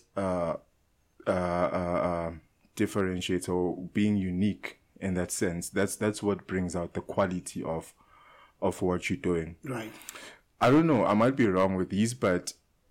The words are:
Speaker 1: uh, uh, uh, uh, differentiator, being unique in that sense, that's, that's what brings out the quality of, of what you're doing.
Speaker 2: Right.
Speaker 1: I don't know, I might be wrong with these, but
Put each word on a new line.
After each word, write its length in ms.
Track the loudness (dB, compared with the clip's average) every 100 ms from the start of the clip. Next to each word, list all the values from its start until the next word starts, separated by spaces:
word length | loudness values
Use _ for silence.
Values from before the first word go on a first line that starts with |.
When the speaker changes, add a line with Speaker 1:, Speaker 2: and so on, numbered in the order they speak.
| _ -4
Speaker 1:
uh, 420 | -2 0 -2 -4 _ _ _ _ _ -6 -2
uh, 40 |
uh, 680 | -2 0 0 0 0 -2 0 0
uh, 240 | -2 -4 -10 -16 _ _ -4
differentiator, 1160 | -2 0 -2 -2 -2 -4 -2 -2 -2 -4 -6
being 220 | 0 2 2
unique 640 | 0 0 -2 -2 -10 -16 _ -8
in 140 | -4 -2
that 160 | -4
sense, 360 | -2 -2 -2 -4
that's, 260 | -2 -2 -2
that's 260 | -2 0
what 240 | -2 -2 -4
brings 280 | -4 -4 -4
out 180 | -6
the 80 | -8
quality 600 | -4 0 0 -2 -8 -8
of, 300 | -6 -6 -10 _ _ _ _ -20 -20 _
of 200 | -4 -2
what 280 | -2 -2 -2
you're 80 | -4
doing. 380 | -2 -2 -4 -10
Speaker 2:
Right. 280 | -10 -8 -10 -14 -18 -18 -18 -20 _ 2
Speaker 1:
I 80 | 6
don't 180 | 6 6
know, 160 | 6 4
I 80 | 4
might 200 | 4 4
be 120 | 4
wrong 280 | 6 4 2
with 140 | 0
these, 240 | 0 0
but 400 | 2 2 2 -2 -12 _ _ -10